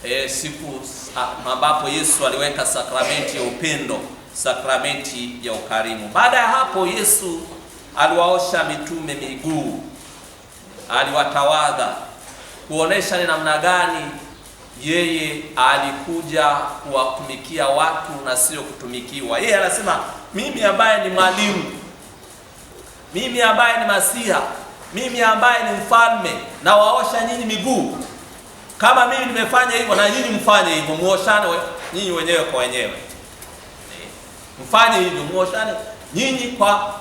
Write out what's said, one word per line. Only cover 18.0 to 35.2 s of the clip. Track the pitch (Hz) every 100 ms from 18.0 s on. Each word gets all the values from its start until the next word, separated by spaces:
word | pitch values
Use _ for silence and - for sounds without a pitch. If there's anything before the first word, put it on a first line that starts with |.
| - 143
na | 135 135
sio | - 156
kutumikiwa. | - - 123 123 123 139 117 117
Yeye | 226 202
anasema, | 185 - 202 156 - - -
"Mimi | 190 277 240
ambaye | 208 190 220 214
ni | 196
mwalimu, | 185 185 190 208 185 - - - - - - - - - - - - - - -
mimi | 180 254 240
ambaye | 226 214 240 233
ni | 220
Masiha, | 196 185 240 220 156 - - - - -
mimi | 202 254 240
ambaye | 226 208 247 233
ni | 220 202
mfalme, | - 233 233 226 170 - - -
nawaosha | 160 208 208 247 - 233
nyinyi | 226 240
miguu. | 220 214 233 226 131 - - - - - - - - -
Kama | 226 254 240
mimi | 269 254
nimefanya | 220 214 247 247 233
hivyo, | 226
na | 196 208
nyinyi | 240 240
mfanye | 214 - 202 170
hivyo, | 156 151
muoshane | 156 180 190 208 208 -
we-, | 127 - - -
nyinyi | 175 190
wenyewe | 170 160 170
kwa | 156 127
wenyewe." | 123 123 107 - - - - - - - - - - 85 85 - - - - -
Mfanye | 127 214 233 190
hivyo, | 180 175